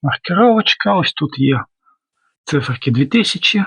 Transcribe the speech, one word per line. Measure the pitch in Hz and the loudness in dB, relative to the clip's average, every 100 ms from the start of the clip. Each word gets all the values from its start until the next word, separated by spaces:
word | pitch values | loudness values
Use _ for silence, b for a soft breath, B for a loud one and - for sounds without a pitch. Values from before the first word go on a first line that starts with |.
маркіровочка. | 143 - - 180 240 220 240 - 202 | -4 -6 -4 2 4 4 0 -2 0
Ось | 196 - | 0 0
тут | - 147 - | -2 -6 0
є | 135 131 - _ _ _ _ _ _ _ | 0 0 -4 _ _ _ _ _ _ _
циферки | - 147 131 123 - | -4 -2 -2 -4 -2
дві | 120 131 | 0 2
тисячі | 240 214 - - 208 | 2 0 0 0 0